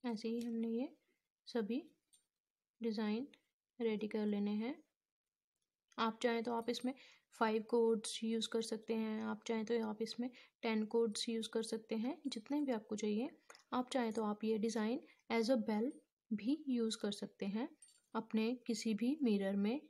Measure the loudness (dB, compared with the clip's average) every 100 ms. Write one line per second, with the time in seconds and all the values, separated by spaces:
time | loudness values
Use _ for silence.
0 | -4 -4 -2 -2 -2 -2 0 0 -2 -6
1 | _ _ _ _ -4 -2 0 -2 -4 _
2 | _ _ _ _ _ _ _ _ -2 0
3 | 0 0 -2 -10 _ _ _ _ 0 0
4 | -2 0 0 2 0 0 -2 -6 -12 _
5 | _ _ _ _ _ _ _ _ _ -2
6 | -2 0 0 0 0 -2 -2 -2 -2 -6
7 | -14 -20 _ 0 2 2 2 4 6 4
8 | 0 -4 -2 0 0 -2 -2 -6 -2 -2
9 | -2 -2 -4 -6 -2 -2 0 0 0 -4
10 | -4 -4 -6 -8 -20 _ 0 0 2 2
11 | 2 2 -2 -2 -2 -4 -2 -4 -4 -2
12 | -2 -2 -6 -8 -2 -2 2 0 -2 -2
13 | 0 0 0 -6 _ -20 _ -4 0 0
14 | 0 0 0 0 0 2 2 2 0 0
15 | -4 -20 _ 2 4 4 4 2 0 -2
16 | _ _ _ -4 0 0 0 0 2 0
17 | -4 -4 -8 _ -4 -2 -4 -8 -20 _
18 | _ -6 -2 0 2 -2 -2 -2 0 0
19 | 2 2 4 4 2 2 2 0 -6